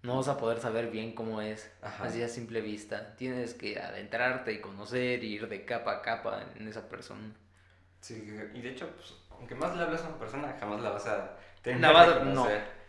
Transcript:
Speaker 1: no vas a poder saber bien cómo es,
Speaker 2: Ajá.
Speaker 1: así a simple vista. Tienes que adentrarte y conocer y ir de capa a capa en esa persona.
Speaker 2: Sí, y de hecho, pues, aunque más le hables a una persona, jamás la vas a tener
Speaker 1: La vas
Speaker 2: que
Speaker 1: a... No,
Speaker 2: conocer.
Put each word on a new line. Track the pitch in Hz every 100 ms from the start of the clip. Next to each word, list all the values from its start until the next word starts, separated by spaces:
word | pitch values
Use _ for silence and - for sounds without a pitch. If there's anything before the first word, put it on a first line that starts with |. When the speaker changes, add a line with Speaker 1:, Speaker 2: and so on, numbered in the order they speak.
Speaker 1:
no | 123 127
vas | 131
a | -
poder | 113 117
saber | 120 113 117
bien | 107 113
cómo | 113 113 110
es, | 107 107 - -
Speaker 2:
Ajá. | - - 107
Speaker 1:
así | 113
a | 117
simple | 123 113 113
vista. | 107 104 - 104 110 -
Tienes | 127 127 117
que | - 107 104
adentrarte | - 98 101 117 123 127 123
y | 107
conocer | 101 98 104 123 123 123
y | 110
ir | 104 110
de | 101 -
capa | 117 113 107
a |
capa | - 113 107 104 104 110
en | 107
esa | 110 -
persona. | - - 104 107 107 - - - - - -
Speaker 2:
Sí, | - 110 107 107 107
y | 117
de | 120
hecho, | 135 165 -
pues, | - - -
aunque | - 123 123
más | 165 175
le |
hables | 165 165
a | 160
una | -
persona, | 110 139 147 -
jamás | 104 107
la | 110
vas | 104 117
a | 101 98 - - -
tener | - 127
Speaker 1:
La | 156
vas | 160 170
Speaker 2:
que |
Speaker 1:
a... | -
No, | 135 135
Speaker 2:
conocer. | 120 104 - -